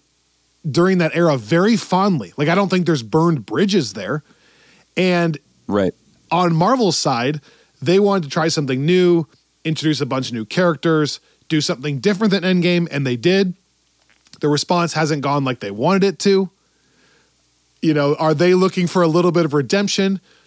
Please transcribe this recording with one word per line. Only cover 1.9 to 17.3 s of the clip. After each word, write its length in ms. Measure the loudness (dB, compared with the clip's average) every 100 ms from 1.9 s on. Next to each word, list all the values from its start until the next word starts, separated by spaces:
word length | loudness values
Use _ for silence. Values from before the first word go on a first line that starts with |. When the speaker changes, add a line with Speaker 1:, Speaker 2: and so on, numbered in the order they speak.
| 0 2 0 -4 -4
Speaker 1:
Like, 100 | 0
I 60 | 0
don't 140 | 0
think 160 | 0 0
there's 180 | -2
burned 420 | 0 0 2 0 -4
bridges 480 | -2 2 0 -2
there. 300 | -8 -6 -6 _ _ _ _ _ _ _ -2
And 420 | 0 0 0 -4 _ _ -4
Speaker 2:
Right. 260 | 0 0 -4 _ _ -4
Speaker 1:
on 240 | 0 2 2
Marvel's 420 | 2 2 0 0
side, 420 | -2 -2 -2 -4 -12 _ _ -6
they 180 | 0 2
wanted 240 | 2 0
to 60 | -2
try 180 | -2 -2
something 380 | -2 -2 -2 0
new, 420 | 2 4 2 -2 _ _ _
introduce 380 | -8 -4 -2 -2
a 40 | -2
bunch 220 | -4 -4
of 40 |
new 120 | -8 -6
characters, 720 | -2 0 0 0 0 0 -6 _ _ -4
do 120 | -4
something 380 | -2 -6 -6 -2
different 320 | -2 0 0
than 120 | 0
Endgame, 440 | 0 0 2 0 -2
and 140 | -4 -4
they 100 | 0
did. 380 | 0 2 0 -4 _ _ _ _ _ _ _ -6
The 80 | -2
response 440 | -2 0 -2 0
hasn't 280 | -2 -2 -2
gone 220 | -2 -2 -2
like 140 | -6
they 120 | -8
wanted 320 | -2 0 2
it 160 | 0 0
to. 300 | 2 2 0 _ _ _ _ _ _ _ _